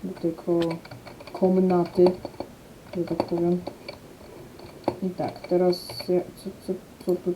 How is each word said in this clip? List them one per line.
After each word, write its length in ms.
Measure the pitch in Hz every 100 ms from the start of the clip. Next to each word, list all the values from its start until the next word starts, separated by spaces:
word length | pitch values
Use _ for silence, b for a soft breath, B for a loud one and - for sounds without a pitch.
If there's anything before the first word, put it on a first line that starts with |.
do 160 | 185 185
tej 120 | 170
ko-, 280 | 165 - 170 170 165 - - - - -
komnaty, 720 | - 185 185 185 180 170 - 180 185 - - - - - - - 185
że 80 |
tak 140 | 165 165
powiem. 420 | - 170 170 180 175 - - - - - - - - - - - - -
I 80 | 185
tak, 380 | 180 147 - -
teraz 400 | 180 180 175 - - -
ja, 120 | 180
co, 300 | - - 190 - -
co, 60 | 185 - - -
co 80 | 180
tu 120 | 185